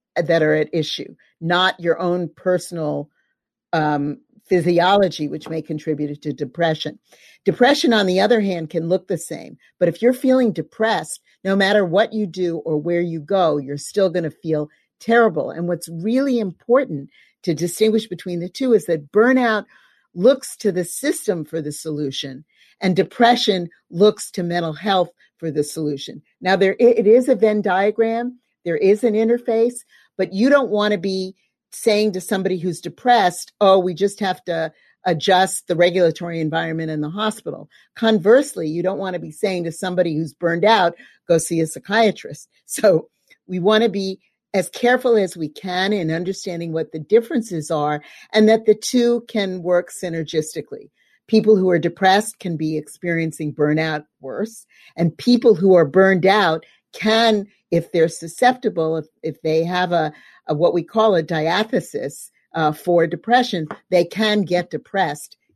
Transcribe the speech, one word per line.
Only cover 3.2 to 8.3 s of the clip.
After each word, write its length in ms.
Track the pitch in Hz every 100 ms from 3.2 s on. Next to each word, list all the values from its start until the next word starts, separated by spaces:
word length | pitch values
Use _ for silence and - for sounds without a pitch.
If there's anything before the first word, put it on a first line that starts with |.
| _ _ _ _ _
um, 460 | 160 151 147 143 - _ _ -
physiology, 800 | 185 165 170 180 202 190 - 147
which 220 | 120 -
may 120 | 160
contribute 640 | 156 156 156 147 147 147
to 100 | 151
depression. 680 | 147 139 - 170 160 151 - _ _ _ _
Depression, 480 | - - 247 294 277
on 140 | 220 190
the 140 | 185
other 200 | 202